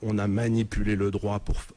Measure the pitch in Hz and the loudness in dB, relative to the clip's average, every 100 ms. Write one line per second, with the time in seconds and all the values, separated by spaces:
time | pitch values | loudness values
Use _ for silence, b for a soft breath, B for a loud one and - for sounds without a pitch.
0 | 110 104 101 101 117 113 110 - 101 104 | -2 0 2 2 2 2 0 0 0 2
1 | 101 98 104 101 - - - | 0 0 -2 -2 -2 -4 -4